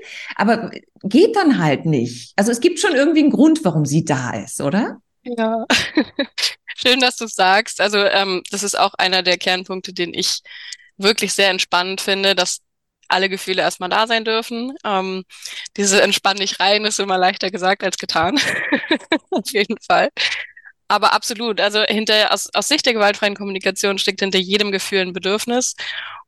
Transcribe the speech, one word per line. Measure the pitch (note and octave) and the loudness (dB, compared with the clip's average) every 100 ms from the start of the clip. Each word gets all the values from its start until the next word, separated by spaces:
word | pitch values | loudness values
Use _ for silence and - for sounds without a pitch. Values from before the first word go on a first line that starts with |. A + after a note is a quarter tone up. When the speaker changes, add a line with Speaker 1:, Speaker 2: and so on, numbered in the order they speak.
| G4+ - - - | -8 -16 -14 -2
Speaker 1:
Aber | G#3 A3 F#3 - _ _ | 2 2 0 -12 _ _
geht | - A#3 G4+ G#4 | 0 4 4 4
dann | F4 G#3 | 4 4
halt | D#3+ C3 | 4 2
nicht. | E3 D3+ A#2 - - - | 2 0 0 -6 -8 0
Also | G#3 | 0
es | A#3+ | 2
gibt | - F4 | 2 2
schon | G#4 | 0
irgendwie | C#4 C#4+ D#4 | 2 4 4
einen | D4 | 4
Grund, | - D4+ D#4 - | 6 6 6 2
warum | D#3+ | 0
sie | D3 D3 D#3+ | 2 2 2
da | C3+ B2 | -2 -2
ist, | - G2 - | -6 -8 -4
oder? | C#3+ F#3+ D#4+ - _ _ | -2 0 -2 -6 _ _
Speaker 2:
Ja. | - A#3 A3 A3+ A3 | -12 -2 -2 -2 0
<laughs> | A#3+ - - B3 - C#4 - - - - - | 0 0 -2 -2 -4 -8 -4 -6 -6 -16 -4
Schön, | B3+ C4 | 0 2
dass | B3+ - | 2 0
du's | A3+ | -10
sagst. | - F#3 F#3+ A3+ - | 0 4 4 2 -2
Also, | G#3 G#3 | 0 2
ähm, | G3+ - G3 F3+ - | 2 2 0 -2 -6
das | G3+ | -6
ist | G3 G3 | -4 2
auch | G3 | 0
einer | - F3+ F#3 | 2 0 2
der | F3+ F3+ | 0 0
Kernpunkte, | - F#3 F#3 F#3+ F#3 | 0 -2 -4 -10 -10
den | F3+ F3 | -6 -6
ich | - - - - - - - - _ | -4 -4 -4 -10 -20 -18 -18 -20 _
wirklich | G3 A3+ G3+ | 2 2 0
sehr | - G3 | 2 2
entspannend | F#3 - F3 F3+ F#3+ | 2 0 0 0 -4
finde, | - G3 G3 F#3 | -2 0 2 2
dass | F3+ - _ _ _ _ _ | 0 -4 _ _ _ _ _
alle | F#3 F#3+ | 0 0
Gefühle | F#3+ - F#3 | -4 -4 -2
erstmal | E3 - F3+ | -2 -2 -2
da | G3 A3 | 0 0
sein | A3+ | 0
dürfen. | A3 A3 A3+ A#3 B3 C#4 | 0 -2 -4 -8 -8 -8
Ähm, | G#3+ G3 F#3+ F#3+ F#3 - - - - - | -2 -2 -2 -6 -10 -16 -16 -14 -14 -4
diese | G3+ G3 | 2 4
„Entspann | - G3 G3 G3 | 4 2 0 -2
dich | F#3+ - | -4 -2
rein“ | F#3 G#3 | 2 2
ist | G#3 G#3 | 0 -2
immer | G3 F#3 | -2 2
leichter | F#3 G3 F#3+ | 2 0 -6
gesagt | F#3+ F3+ G3 | -2 -2 0
als | G3 - | -2 -6
getan. | - E3 E3 C4+ | -4 0 0 0
<laughs> | - - - C#4+ - D#4+ - D#4+ - | -2 -4 -2 -4 0 -4 0 -4 -2
Auf | E4+ - | -6 -2
jeden | A3 G#3 A3 | -2 -2 -4
Fall. | - F3 F#3 - - - - - - _ _ | -2 0 0 -2 -6 -4 -10 -16 -20 _ _
Aber | G#3 G#3 | 2 2
absolut, | A3 - G#3+ A#3 F#3+ | 2 -2 -6 -4 0
also | G3 G#3 | 0 2
hinter, | G#3+ G#3 A3+ G#3+ G#3+ | 0 0 2 2 4
aus, | G3+ - | 0 -2
aus | - G#3 | -4 0
Sicht | D4+ - | 0 0
der | |
gewaltfreien | A3+ G3+ G3+ G#3 | 2 2 2 -2
Kommunikation | G3+ G3+ F#3+ G3 F#3+ G#3 G3 | -2 -6 -4 -4 -2 -2 0
steckt | - F#3+ | -2 -2
hinter | G3 F#3+ | 0 0
jedem | F#3 G3+ G#3 | 0 0 0
Gefühl | F#3+ - G3 | -4 -2 -2
ein | F#3 | -2
Bedürfnis. | F3+ F#3 G#3 - A#3+ B3+ - - - - - | -4 -4 -4 -2 -2 -2 -6 -10 -10 -12 -16